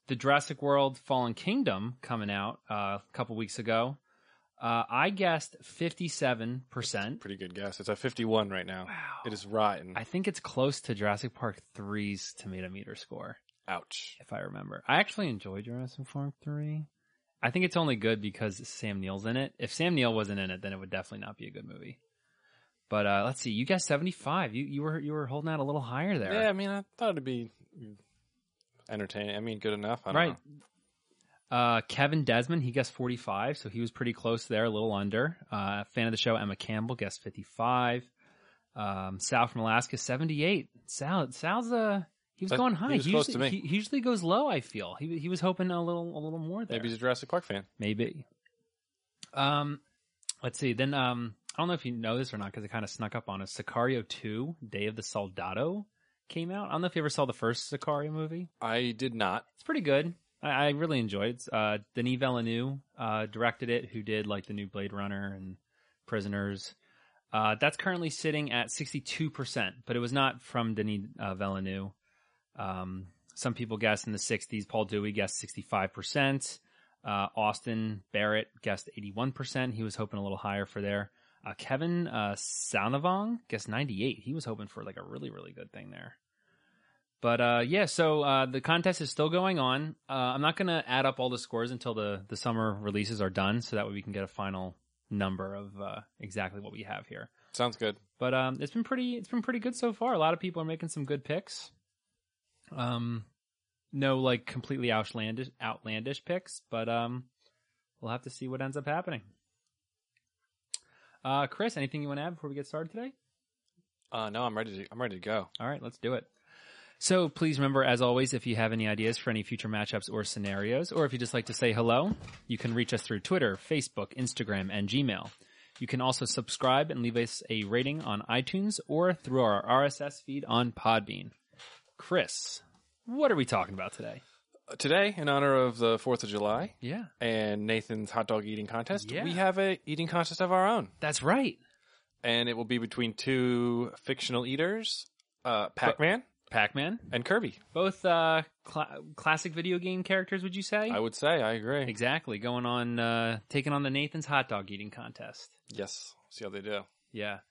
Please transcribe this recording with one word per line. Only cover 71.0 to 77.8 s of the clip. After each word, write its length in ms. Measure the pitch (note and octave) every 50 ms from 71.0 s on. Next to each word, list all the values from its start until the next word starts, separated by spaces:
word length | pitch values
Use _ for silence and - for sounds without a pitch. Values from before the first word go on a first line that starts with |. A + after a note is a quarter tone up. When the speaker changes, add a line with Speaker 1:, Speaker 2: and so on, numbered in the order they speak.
| G2+ - - -
Speaker 1:
uh, 160 | G#2 G2 F#2+
Villeneuve. 560 | F#2 G2+ G2 G2 F#2+ F#2+ F#2+ F#2+ G2 G2 F#2+ - _ _ _ _ _ _ _ _ _ _ _ _
Um, 520 | - G#2 F#2+ F#2 F#2 F#2 F#2 F#2 F#2+ F#2+ F2+ _ _ _ _ -
some 180 | - - B2+
people 240 | A2+ - A#2+ A2 A2 G#2
guessed 280 | A2+ G#2+ G#2+ G2+ -
in 60 | A2+
the 60 | G#2 F#2+
sixties. 460 | - - A2+ G2+ - - A#2 G#2+ G2+
Paul 200 | - - A2 G#2+
Dewey 260 | G2 A2 G#2 G2+ G#2+
guessed 240 | G2+ G#2 G2 F#2+ - -
sixty-five 540 | - - - G#2 - - A2 G2 G2 F#2+
percent. 640 | - - F#2+ - - D3 C#3 C3+ C#3 C#3 - - - - _ _ _ _ _ _ _ _ -
Uh, 220 | B2+ G2+ G2+ G2 G2+ -
Austin 640 | A2+ G#2+ G#2+ G#2 - - A#2+ A2+ A2